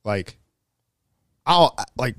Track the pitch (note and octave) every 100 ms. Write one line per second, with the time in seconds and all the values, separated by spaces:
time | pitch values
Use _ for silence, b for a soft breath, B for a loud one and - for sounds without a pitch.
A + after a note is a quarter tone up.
0 | G#2+ G2+ F2 - _ _ _ _ _ _
1 | _ _ _ _ - F3 D#3 - - -
2 | B2+